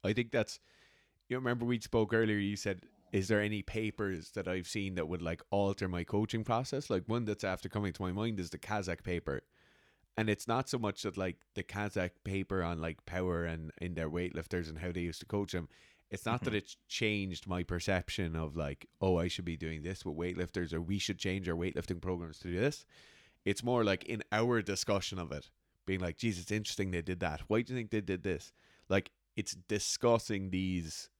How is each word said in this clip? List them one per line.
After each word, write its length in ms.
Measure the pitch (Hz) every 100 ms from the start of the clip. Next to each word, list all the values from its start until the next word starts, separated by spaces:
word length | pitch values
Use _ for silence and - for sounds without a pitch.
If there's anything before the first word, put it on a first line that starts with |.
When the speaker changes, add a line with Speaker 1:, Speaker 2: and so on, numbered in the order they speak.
Speaker 1:
I 80 | 95
think 180 | 110 113
that's, 300 | 123 104 - _ _ - _ _ _ _
you 80 | 127
remember 280 | 127 120
we 160 | 120 120
spoke 320 | - 117 107
earlier, 260 | 113 110 104
you 180 | 101 101
said, 300 | 104 90 - _ _
"Is 140 | 101 95
there 140 | 107
any 220 | 107 107
papers 680 | - 110 110 - 101 90 -
that 140 | - 90
I've 220 | 92 87
seen 260 | 110 98
that 140 | 90 78
would, 140 | 87
like, 200 | 82 85 -
alter 380 | 101 98 98 95
my 160 | 87
coaching 400 | 85 104 107 113
process?" 440 | 110 117 131 139 -
Like, 200 | 95 90
one 160 | 117
that's 200 | 110 101
after 240 | 98 92 92
coming 240 | 104 101
to 100 | -
my 100 | 92
mind 260 | 92 113 104
is 120 | 87
the 80 | -
Kazak 440 | - 107 92 85
paper. 400 | - 87 - 69 _ _ _ _ _ _ _ -
And 120 | 110
it's 200 | 104 -
not 200 | 117 135
so 100 | 131
much 240 | 107 -
that, 140 | 107 95
like, 220 | 92 87 _
the 80 | -
Kazak 480 | - 101 104 98 90 _
paper 380 | - 98 95 95
on, 180 | 85 82
like, 240 | 82 80 -
power 380 | 90 90 85
and 260 | 85 82 78 -
in 140 | 90
their 160 | 85 78
weightlifters 580 | 85 90 - 80 90 80
and 100 | 80
how 140 | 87
they 80 | 87
used 200 | 87 82
to 60 | -
coach 260 | 104 98
them, 160 | 90 80 - - _ _
it's 160 | 101 113
not 180 | 123
that 80 | -
Speaker 2:
Mm-hmm. 20 |
Speaker 1:
it's 220 | 107 - - _
changed 580 | - 110 104 95 85 -
my 160 | 90
perception 720 | 87 87 - 92 - - 87
of, 220 | 80 80 80
like, 320 | 73 71 - _
"Oh, 180 | 95 87
I 100 | 87
should 160 | -
be 120 | 87 82
doing 260 | 80 80
this 220 | 78 95
with 120 | 87 76
weightlifters," 560 | 87 87 87 95 85
or, 80 | 82
"We 180 | 85 98
should 200 | - 92
change 300 | 95 95 90
our 80 | 85
weightlifting 440 | 90 - - 87
programs 400 | 92 90 85 78
to 80 | 87
do 100 | 87
this." 260 | 135 - - - - - - _
It's 180 | - 98
more 220 | 120 123
like 200 | 107 95
in 180 | - 110 -
our 280 | 107 120 117
discussion 580 | 95 95 - 101 - 95
of 140 | 82
it, 180 | 71 - _ _ _ -
being 140 | 95
like, 180 | 90 80
"Jeez, 220 | 117 90
it's 100 | 90
interesting 400 | 107 107 - 98
they 120 | 87
did 180 | 82 90
that. 220 | 87 76 -
Why 140 | 110
do 100 | 120
you 60 | 127
think 120 | 110
they 100 | 107
did 220 | 98 92
this?" 300 | 95 76 - _ _ _ _
Like, 240 | 98 - _ _ -
it's 180 | 101
discussing 960 | - - 104 - - 120 117 - 101 95
these 580 | 92 95 92 80 - -